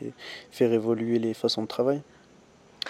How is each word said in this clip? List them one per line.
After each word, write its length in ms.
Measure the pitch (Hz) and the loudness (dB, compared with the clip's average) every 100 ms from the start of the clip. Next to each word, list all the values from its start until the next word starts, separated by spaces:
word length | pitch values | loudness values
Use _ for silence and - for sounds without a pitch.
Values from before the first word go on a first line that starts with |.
et 120 | 120 - - - - | -12 -12 -16 -16 -10
faire 240 | - 120 | 2 4
évoluer 460 | 113 113 113 117 117 | 4 2 0 2 2
les 160 | 113 110 | 0 0
façons 260 | 117 - | 0 0
de 60 | 110 | -4
travail. 340 | - 127 143 - - - - - _ - - | 0 0 0 -4 -20 -20 -20 -20 _ -20 -14